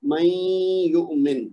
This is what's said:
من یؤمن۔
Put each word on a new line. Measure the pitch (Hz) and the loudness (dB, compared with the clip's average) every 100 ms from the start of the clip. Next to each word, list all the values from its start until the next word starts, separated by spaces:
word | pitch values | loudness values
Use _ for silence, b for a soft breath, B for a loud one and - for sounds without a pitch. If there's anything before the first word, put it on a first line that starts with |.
من | 143 151 170 185 185 185 185 185 175 | -2 2 2 0 -2 0 0 0 2
یؤمن۔ | 165 170 151 143 135 107 | 0 0 0 0 0 -6